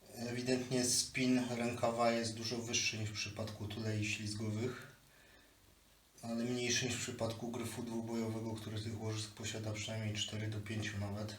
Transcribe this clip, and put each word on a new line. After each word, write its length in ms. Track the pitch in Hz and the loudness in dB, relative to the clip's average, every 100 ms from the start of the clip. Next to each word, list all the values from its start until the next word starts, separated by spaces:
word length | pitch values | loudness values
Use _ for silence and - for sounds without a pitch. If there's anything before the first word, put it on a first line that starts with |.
| - - | -16 -6
Ewidentnie 680 | 117 123 127 127 123 127 123 | -4 -2 2 2 4 2 4
spin 560 | - - - 127 127 123 120 | 4 2 2 6 6 4 0
rękawa 540 | 120 104 117 117 117 | 0 2 2 6 6
jest 240 | 117 113 110 | 6 2 -2
dużo 220 | 110 120 | -2 -2
wyższy 400 | 110 113 - 110 | 0 2 2 0
niż 120 | 107 | -2
w 40 | |
przypadku 540 | 104 104 110 107 - 104 | -2 -4 -2 -4 -4 -6
tulei 380 | 117 110 107 104 | -2 0 2 0
ślizgowych, 800 | - 104 104 110 107 123 - - - - - - - - - - - - - - - | 0 -2 -2 -2 0 0 -2 -10 -18 -20 -20 -20 -20 -20 -20 -20 -20 -20 -20 -20 -12
ale 220 | 117 117 | -4 0
mniejszy 420 | 120 123 123 120 127 | 2 2 2 2 2
niż 100 | 110 | 0
w 60 | |
przypadku 500 | - 120 113 110 117 | -2 0 -2 -2 -4
gryfu 320 | 123 113 - | -4 -4 -4
dwubojowego, 720 | 113 113 113 113 110 110 113 | -4 -2 -2 0 0 0 -2
który 280 | 110 107 107 | -4 -4 -4
tych 200 | 110 107 | -2 -2
łożysk 300 | 110 110 - | -2 -2 -4
posiada 400 | - 110 110 107 | -6 -6 -4 -2
przynajmniej 440 | 107 110 110 107 104 | -4 -2 -2 0 0
cztery 320 | - 107 107 | -2 -2 -2
do 120 | 107 | -4
pięciu 400 | 104 110 104 101 | -2 -2 -2 -2
nawet. 360 | 101 104 107 | -2 -2 -4